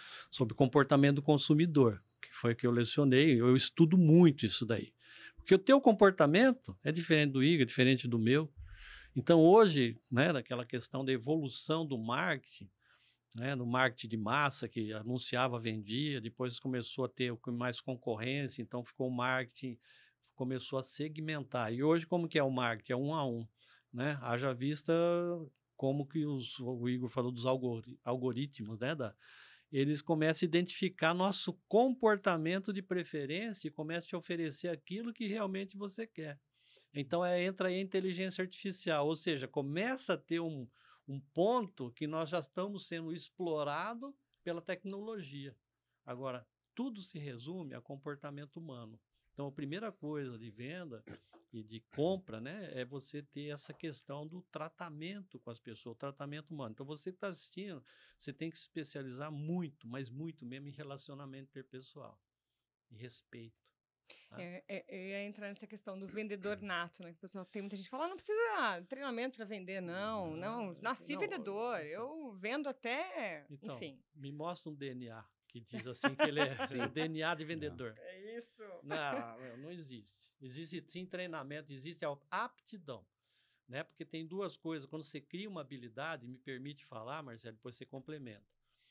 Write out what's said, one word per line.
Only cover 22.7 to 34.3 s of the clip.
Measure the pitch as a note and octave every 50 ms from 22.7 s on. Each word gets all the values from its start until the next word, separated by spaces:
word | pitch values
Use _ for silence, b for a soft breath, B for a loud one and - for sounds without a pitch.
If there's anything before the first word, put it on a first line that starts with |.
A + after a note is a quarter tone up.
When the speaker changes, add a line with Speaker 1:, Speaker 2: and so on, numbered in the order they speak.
| A2+ A2 - -
Speaker 1:
É | B2
um | B2+ C#3+ D3 D#3+
a | D#3 C#3
um, | B2+ A#2 A#2 A2+ - _ b b b b b b b
né? | B2 A#2+ C3 D3+ C#3+ C3+
Haja | A#2+ A#2+ A#2 A#2+ C#3 C3+
vista | B2+ A#2+ C3 C#3+ D3+ D3 - E3 E3 E3 E3+ F3 F3 F3 F3 F3 F3 E3 D#3+ C3 _ _ _ _ _
como | - C3+ C3+ C#3+ C#3+ C#3
que | C#3+ - D#3+ D3+
os, | D3 C#3+ C3 A#2 - - -
o | B2+ B2 B2+ A#2 A#2+ B2
Igor | B2 B2 B2+ A2+
falou | - C3+ A#2+ B2+
dos | B2+ A#2 A#2+
algori-, | C3 C3 B2+ B2+ B2 A#2 A2+ - B2 - - -
algoritmos, | B2 B2 B2+ B2+ B2+ A#2 B2 D3 C#3+ - - G#2 G#2+ A2+ G#2
né, | A#2+ C#3+ D#3+
da, | C#3 A#2+ G2+ - B B B B B B B B B B B
eles | C#3+ C3+ C#3 D3 D3+ C#3+
começam | - - E3 D#3 D#3 D#3+ D#3 - F3+
a | E3
identificar | D#3+ F3 F3+ - - - G3 F3+ - - E3 D#3+
nosso | F3 F3+ F#3 G3+ F#3+ - - F3+ E3 - _ -
comportamento | G3 A3 B3+ C4+ B3 - A3+ G#3+ G#3 G3 F#3+ G3+ F3 D#3+ D#3 E3 F#3 G3 F#3+ A3
de | G3 G3
preferência | F#3+ - F#3 F3+ D#3 - - D3+ C#3 C3+ D#3 F#3 A3+ A#3 G3 - -
e | D3+
começam | - - D3+ D#3 E3 F3 E3+
a | -
te | F#3
oferecer | E3+ - -